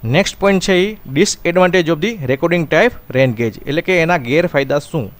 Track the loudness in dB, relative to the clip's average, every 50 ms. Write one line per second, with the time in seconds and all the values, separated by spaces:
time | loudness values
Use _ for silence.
0 | -4 0 0 2 0 0 -2 -2 0 2 2 2 2 2 0 2 0 -2 -4 -10
1 | -14 -6 0 0 0 0 0 -4 -4 -2 2 2 2 4 4 2 2 2 0 -2
2 | -2 -4 -4 -4 -2 -2 -2 0 0 0 0 0 0 2 2 2 2 2 0 -4
3 | -16 -4 0 2 2 2 2 0 -2 -4 -4 -6 -8 -4 -4 -4 -2 0 0 0
4 | 2 2 0 -2 0 0 0 0 0 2 0 -2 -2 0 -2 -4 -4 -4 -6 -6
5 | -6 -6 -12 -18